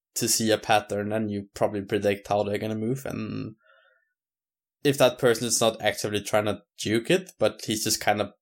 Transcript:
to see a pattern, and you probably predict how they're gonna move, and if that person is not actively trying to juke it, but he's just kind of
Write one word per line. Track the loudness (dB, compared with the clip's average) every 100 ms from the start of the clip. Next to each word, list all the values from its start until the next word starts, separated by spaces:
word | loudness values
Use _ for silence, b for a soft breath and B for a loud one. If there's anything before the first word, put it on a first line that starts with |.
| _ -4
to | 0
see | 2 2
a | 2
pattern, | 4 2 2 -4 -2
and | -2 -2
you | -4 -8
probably | -2 -2 -2
predict | -2 0 2 0 0
how | 0
they're | 0 -2
gonna | -4 -4
move, | -4 -4 -6
and | -8 -6 -8 -8 -12 b b b b b _ _ _ _ _ _ _
if | -2 4
that | 4 4
person | 2 2 0
is | 2
not | 2 2
actively | -2 -2 -2 -2
trying | 0 0 0
to | -4 -10 -8
juke | -2 0 2
it, | 0 -2 -2
but | -2 0 -4
he's | -2
just | -2 0
kind | 0 0
of | -2 -8